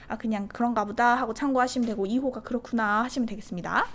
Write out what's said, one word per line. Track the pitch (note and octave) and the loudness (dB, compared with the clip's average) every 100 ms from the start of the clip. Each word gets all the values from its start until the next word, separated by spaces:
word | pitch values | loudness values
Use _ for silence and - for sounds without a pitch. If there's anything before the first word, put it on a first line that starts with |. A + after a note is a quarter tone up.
| - | -10
"아, | A3 | -6
그냥 | A3+ G3+ G3+ | -2 -2 -4
그런가 | - A#3+ A3+ | 0 0 2
보다" | G#3 A3 A#3+ | 0 4 4
하고 | B3 A#3 | 4 2
참고하시면 | A3+ C#4+ B3+ B3 B3+ A3+ | 0 2 2 2 2 0
되고, | G3+ G3 | 0 0
"이 | B3 | 0
호가 | C4+ A#3+ | 0 -4
그렇구나" | - A#3+ - A#3 G#3+ G#3+ | -4 -6 -2 0 2 2
하시면 | B3 C4+ A3+ | 0 -2 -2
되겠습니다. | G#3 - F3+ D#3+ F3+ A#4+ | -4 -8 -8 -2 0 0